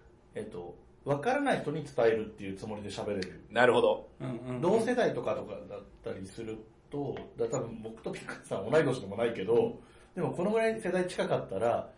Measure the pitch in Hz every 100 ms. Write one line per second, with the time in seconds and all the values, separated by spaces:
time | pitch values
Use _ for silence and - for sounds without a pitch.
0 | - - - 120 104 92 87 - - -
1 | - 143 - 277 277 190 151 147 139 -
2 | 117 110 101 - 98 95 110 104 101 104
3 | 104 101 87 82 - 110 123 120 110 104
4 | - - 131 117 127 127 165 226 233 240
5 | 175 131 110 104 - - 95 101 - -
6 | - 95 95 - 113 110 - - _ 143
7 | 135 - - - 117 139 117 113 110 113
8 | - - - - - 113 98 151 147 -
9 | 101 101 117 - 92 117 - - - -
10 | - - 147 131 190 220 226 220 180 185
11 | 180 - 185 135 - 95 117 110 -